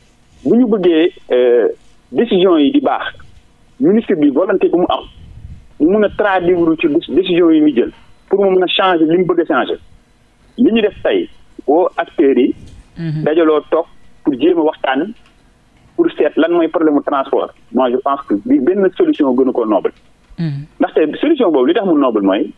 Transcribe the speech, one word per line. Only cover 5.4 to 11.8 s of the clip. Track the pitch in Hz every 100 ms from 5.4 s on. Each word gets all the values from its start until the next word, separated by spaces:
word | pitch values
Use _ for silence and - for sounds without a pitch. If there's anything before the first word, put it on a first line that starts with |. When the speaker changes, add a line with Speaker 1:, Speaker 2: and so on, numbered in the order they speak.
| - - - -
Speaker 1:
mu | 151
mun | 214
a | 202
traduire | - 208 185 175 180 165 160
ci | 165
dé-, | 156 -
décision | 135 190 170 170
yi | 156
muy | 151
jël, | 120 - - - - -
pour | 202
mu | 196
mun | 185
a | 180
changer | - 190 170 156
li | 175
mu |
bëgg | 175 170
a | 156
changer. | 135 90 82 - - _ _ _ _ _ -
Li | 123
ñu | 226
def | 208 -
tey, | 160 98 85 - - - -
woo | 156